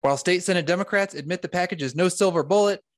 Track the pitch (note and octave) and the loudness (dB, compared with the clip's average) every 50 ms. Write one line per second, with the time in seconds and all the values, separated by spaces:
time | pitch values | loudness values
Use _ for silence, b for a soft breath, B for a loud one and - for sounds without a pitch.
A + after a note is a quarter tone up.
0 | - C#3 C#3 - - F3+ F3+ F3+ F3+ - F#3 F3 D#3 D3+ F3 F#3 G3 - G#3 G3 | 0 0 0 0 0 0 0 0 0 0 0 0 0 0 -2 -2 -2 -2 0 0
1 | G3 G3 - D3 C#3 D3+ F3+ F3+ - E3 - F3+ F3 F3+ G3+ D#3+ C#3 C3 B2 D#3 | 0 -2 -4 -10 -8 -8 -6 -6 -6 -4 -4 -4 -4 -4 -4 -6 -6 -4 -2 0
2 | F3+ F#3 F3+ - G3+ F#3+ E3+ E3 C#3 D3 F#3+ G#3 G3+ G3+ G3 - _ _ _ | 0 0 2 2 2 2 2 2 0 2 4 4 4 2 2 -2 _ _ _